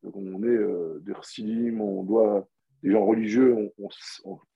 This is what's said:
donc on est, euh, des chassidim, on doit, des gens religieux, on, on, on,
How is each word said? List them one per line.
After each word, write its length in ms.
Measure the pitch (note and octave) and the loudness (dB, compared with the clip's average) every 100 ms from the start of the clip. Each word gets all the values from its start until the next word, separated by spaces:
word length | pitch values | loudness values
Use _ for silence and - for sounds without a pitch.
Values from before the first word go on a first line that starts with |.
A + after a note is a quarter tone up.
donc 140 | G#2+ G2+ | -16 -12
on 260 | F#2+ F#2+ | -10 -4
est, 40 | A#2 | 0
euh, 520 | A#2 G2+ F2 E2 D#2 | 2 0 -2 -6 -8
des 120 | F#2+ | -12
chassidim, 680 | - - - G#2+ A2+ A#2 A2+ | -12 -14 -10 -6 -4 -2 -2
on 220 | G#2 F#2+ | -4 -4
doit, 460 | F#2+ A2 G#2+ G2+ - _ _ _ | 0 4 4 2 -4 _ _ _
des 80 | F#2+ | 2
gens 140 | G#2+ | 4
religieux, 500 | G2+ A2+ G#2+ A#2 C3 | 4 2 2 4 4
on, 180 | A2+ G#2 - | 4 -2 -8
on, 100 | G2+ - - - | -16 -14 -18 -16
on, 140 | F#2+ F#2+ _ | -16 -16 _